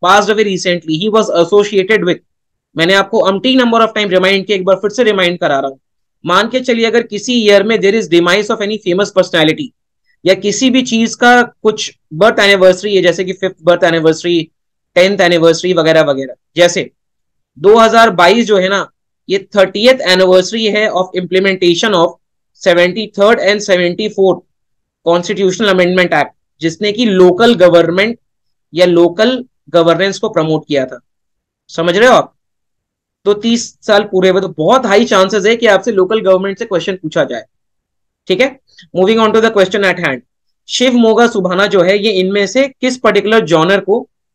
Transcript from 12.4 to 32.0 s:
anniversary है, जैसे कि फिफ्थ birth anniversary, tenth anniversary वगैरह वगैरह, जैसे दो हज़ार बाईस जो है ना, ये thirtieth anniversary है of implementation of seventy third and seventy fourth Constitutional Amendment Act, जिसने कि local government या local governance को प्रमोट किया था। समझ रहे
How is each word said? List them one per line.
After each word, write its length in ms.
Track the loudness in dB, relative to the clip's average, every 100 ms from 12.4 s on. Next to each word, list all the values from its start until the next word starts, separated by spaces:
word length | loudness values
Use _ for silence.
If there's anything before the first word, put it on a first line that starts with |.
anniversary 560 | 2 4 4 2 0 0
है, 60 |
जैसे 220 | 0 -2
कि 80 | -6
फिफ्थ 240 | -6 -8 -4
birth 220 | -2 2
anniversary, 640 | 2 2 0 -2 -2 -4 -4 _ _ _ _
tenth 260 | 0 2 2
anniversary 520 | 0 2 2 2 0
वगैरह 300 | 0 2 2
वगैरह, 320 | 2 -2 -6 -14 _ 0
जैसे 340 | 0 0 -8 _ _ _ _ _ _ -2
दो 200 | 4 4
हज़ार 320 | 6 4 2
बाईस 360 | 4 2 2 2
जो 120 | 0
है 100 | 0
ना, 220 | -4 -6 _ _ _ -6
ये 200 | -6 -4 0
thirtieth 380 | 0 2 2
anniversary 760 | 2 0 0 4 2 2 -4 -4
है 200 | -2 -2
of 140 | -2 -4 -6
implementation 720 | -4 -2 0 0 0 0 0
of 140 | 0 0 -4 _ _ _ _ 0
seventy 400 | 2 0 -2 -10 0
third 160 | 2 2
and 180 | 0 -2 0
seventy 380 | 0 0 -4 -8
fourth 320 | 0 0 0 _ _ _ _ _ _ -2
Constitutional 680 | -2 -2 -2 -2 -2 -2
Amendment 360 | 0 0 0 0
Act, 200 | -2 -4 _ _ _
जिसने 320 | -8 -4 -6
कि 120 | -2
local 500 | -2 4 2 4 2
government 640 | 4 4 4 2 0 -4 -6 _ _ _ _ _
या 120 | -2 2
local 580 | 4 2 2 -2 -2 -8 _ _
governance 500 | 0 2 0 -2 -4
को 100 | -6
प्रमोट 360 | -4 -2 -4 -2
किया 180 | -4 -4
था। 140 | -10 _ _ _ _ _ _ _
समझ 300 | -6 -2
रहे 100 | 2